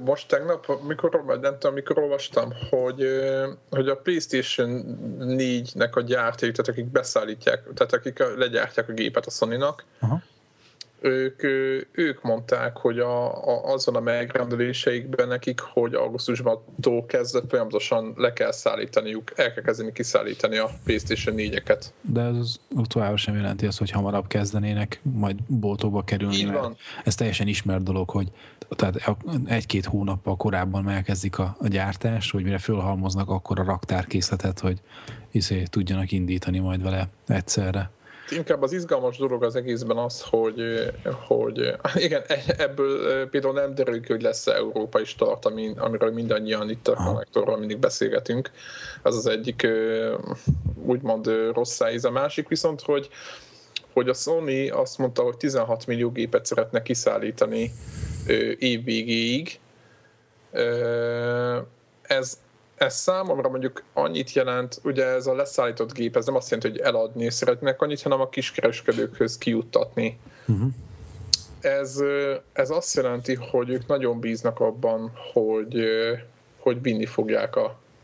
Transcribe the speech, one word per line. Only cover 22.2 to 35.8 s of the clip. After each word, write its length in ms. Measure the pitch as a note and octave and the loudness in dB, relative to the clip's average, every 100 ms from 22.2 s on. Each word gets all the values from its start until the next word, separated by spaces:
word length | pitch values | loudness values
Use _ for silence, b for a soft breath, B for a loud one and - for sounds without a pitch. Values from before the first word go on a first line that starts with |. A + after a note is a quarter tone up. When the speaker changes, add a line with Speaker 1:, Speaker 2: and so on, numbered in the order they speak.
Speaker 2:
ez 140 | A#2+ A#2+ | 2 0
az 240 | A#2 - - D#3+ A2+ | -2 -6 -6 -2 0
továbbra 300 | A#2+ G2+ G#2 | 0 0 0
sem 180 | - G#2 | 0 0
jelenti 300 | G2+ G2+ G#2 | -2 0 -2
azt, 120 | - | 0
hogy 140 | G2+ | -2
hamarabb 360 | G#2 G2+ G2+ F#2+ | 0 0 0 0
kezdenének 760 | G#2 G2+ G#2 G#2 G#2 G2+ - | 0 0 0 0 0 -2 -4
majd 320 | C#3+ B2 G2+ G2 A#2+ | -4 0 0 -2 -2
boltokba 560 | B2+ G#2 G2+ A2 G2+ | 0 0 0 0 0
kerülni, 320 | F#2 G2+ G2+ G2 | 0 0 0 0
Speaker 1:
Így 100 | G2+ | 0
Speaker 2:
mert 140 | G2+ | 0
Speaker 1:
van. 160 | A#2+ A2+ B B | -2 -6 B B
Speaker 2:
ez 120 | - - | -2 0
teljesen 320 | A#2 G2 G2+ | 0 2 0
ismert 360 | G2 G2+ F#2 | 0 0 0
dolog, 260 | F#2 F#2+ F2+ | 0 0 0
hogy 180 | G2+ F#2+ B B B - | 0 -2 B B B -10
tehát 460 | - G2 F2 - G#2 - D#3+ G2 | -2 0 0 0 -2 -2 -2 0
egy-két 400 | A#2 - G2 F2+ | 0 0 -2 0
hónappal 520 | G2+ G2 F#2+ - F#2 | -2 0 -2 -2 0
korábban 520 | A2 F#2 F#2+ G2 G2 | 0 0 0 0 0
elkezdik 480 | G2 F#2+ G2 G2 - | -2 0 0 -2 -2
a, 180 | F#2+ G2+ | -2 0
a 80 | A2+ | 0
gyártást, 640 | G2 F#2+ F#2+ A2+ A2+ F#2+ | 0 0 0 0 0 0
hogy 120 | G2+ | -2
mire 140 | F#2+ G2 | 0 0
fölhalmoznak 720 | - G#2+ F#2+ F#2+ F#2+ F#2+ G2 | 0 0 2 0 0 0 0
akkor 300 | F#2+ - F#2+ | -2 -2 -2
a 40 | |
raktárkészletet, 960 | F#2 F2+ - F#2 F2 F#2 - F#2+ F#2+ F#2 | 0 -2 0 -2 0 0 0 0 -2 0
hogy 220 | F#2+ F#2 B B B B B | -2 -2 B B B B B
izé, 320 | A2+ - F#2+ | -2 0 0
tudjanak 480 | F2+ G#2+ | 0 0